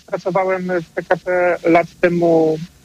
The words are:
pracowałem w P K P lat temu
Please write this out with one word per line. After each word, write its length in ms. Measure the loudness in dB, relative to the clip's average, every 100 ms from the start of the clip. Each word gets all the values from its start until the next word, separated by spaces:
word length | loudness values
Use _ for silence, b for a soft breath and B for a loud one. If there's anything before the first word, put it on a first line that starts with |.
| -6
pracowałem 640 | -8 -4 -2 -2 -2 -2 -4
w 80 | -6
P 140 | -12
K 140 | -4 -4
P 400 | -2 0 0 0
lat 240 | 2 2 2 -2
temu 580 | 0 2 2 4 2 -2 -8 -16